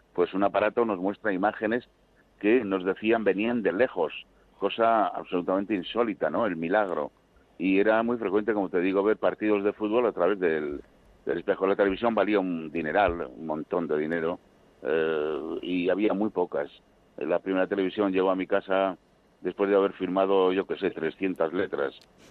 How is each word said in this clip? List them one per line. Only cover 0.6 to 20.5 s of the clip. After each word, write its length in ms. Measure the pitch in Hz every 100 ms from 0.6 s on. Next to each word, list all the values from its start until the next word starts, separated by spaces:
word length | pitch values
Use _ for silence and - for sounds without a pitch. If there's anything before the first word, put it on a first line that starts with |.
| 104 110 117
nos 140 | 92
muestra 340 | 95 101 110
imágenes 560 | 92 104 - 110 120 - _ _ _ _ -
que 240 | 104 127
nos 220 | 101 95 92
decían 380 | 92 107 113
venían 400 | 101 95 113 120
de 100 | 95
lejos, 400 | 90 127 90 76 - - _ _ -
cosa 500 | 98 - 113 113 92
absolutamente 640 | - 82 90 90 95 101
insólita, 560 | 101 85 113 117 92 78
¿no? 160 | 87 113
El 100 | 82
milagro. 560 | 82 104 98 80 69 _ _ _ _ -
Y 220 | 92 95
era 240 | 104 113
muy 140 | 117 120
frecuente, 360 | 104 101 107
como 160 | 104 90
te 100 | 90
digo, 240 | 92 98
ver 140 | 101 104
partidos 460 | 92 - 107 104
de 100 | 101
fútbol 320 | 98 107 117 117
a 60 |
través 280 | 92 87 101
del, 420 | 87 78 73 69 - _ _ _ -
del 120 | 85
espejo. 260 | 101 - 95
La 100 | 101
televisión 380 | 101 92 117
valía 260 | 107 98 104
un 320 | 92 85 78
dineral, 560 | 82 78 90 95 85 69 64
un 100 | 80
montón 420 | 78 76 90 76
de 100 | 76
dinero, 420 | 78 85 80 90 _ _ _ -
eh, 760 | 65 80 80 78 76 73 80 82
y 280 | - 90 90
había 240 | 92 107
muy 160 | 95 107
pocas. 400 | 92 87 71 71 - _ _ _ -
La 220 | 76 87
primera 280 | 95 92 92
televisión 440 | 98 92 107 101
llegó 180 | 92 95
a 60 | 92
mi 120 | 90
casa 500 | 98 - 95 95 90 _ _ _ _
después 280 | 90 - 101
de 60 | 101
haber 180 | 95
firmado, 600 | - 92 95 95 98 92